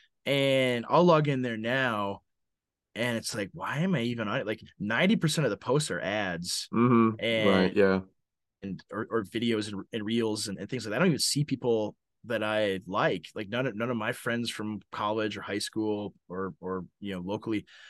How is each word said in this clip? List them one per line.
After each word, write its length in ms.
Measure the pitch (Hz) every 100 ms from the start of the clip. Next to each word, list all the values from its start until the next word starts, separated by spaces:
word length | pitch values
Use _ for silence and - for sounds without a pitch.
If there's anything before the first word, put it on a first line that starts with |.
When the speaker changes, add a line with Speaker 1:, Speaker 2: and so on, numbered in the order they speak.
| _ _ -
Speaker 1:
And 600 | 139 139 131 131 120 113
I'll 140 | 143
log 240 | 180 156 147
in 140 | 131
there 160 | 123 110
now, 640 | 117 135 127 107 101 95 _ _ _ _ _ _ _ -
and 200 | 120 117
it's 180 | - 113
like, 140 | 95
"Why 240 | - - 135
am 180 | 190 156
I 60 |
even 260 | 117 120 104
on 120 | 127
it?" 60 | 104
Like, 160 | 113 - -
ninety 360 | 101 117 185 226
percent 300 | 160 160 131
of 60 |
the 60 | 101
posts 340 | - 139 151
are 100 | 87
ads 680 | 90 104 95 85 90 - -
Speaker 2:
Mm-hmm. 420 | 110 123 117 113 110
Speaker 1:
and 300 | 113 113 104
Speaker 2:
Right, 260 | 95 92 104
yeah. 260 | 98 95 92 _ _ _ _ _
Speaker 1:
and, 220 | 101 87 -
or, 160 | 101 117
or 140 | 113
videos 480 | 98 117 117 110 104
and, 120 | 98 95
and 100 | 117
reels 440 | 104 117 113 107 101
and, 100 | 95
and 120 | 101
things 160 | 127 104
like 60 |
that. 60 | 113
I 20 |
don't 80 | 185
even 120 | 123
see 240 | - 143 147
people 500 | 135 123 113 104 - _ _ 110
that 180 | 110
I 380 | 107 107 104 95 98
like. 400 | 101 151 95 - -
Like, 140 | 98
none 180 | 120 135
of, 80 | 104
none 140 | 120
of 60 | 117
my 160 | 107
friends 380 | - 123 117 113
from 320 | - 107 104 -
college 460 | - 107 110 107 101
or 40 |
high 180 | 98 104
school 540 | - 110 107 104 101 - -
or, 260 | 92 95 78
or, 240 | 92 92 85 _
you 140 | 101
know, 80 | 92
locally, 440 | 87 107 120 104 - -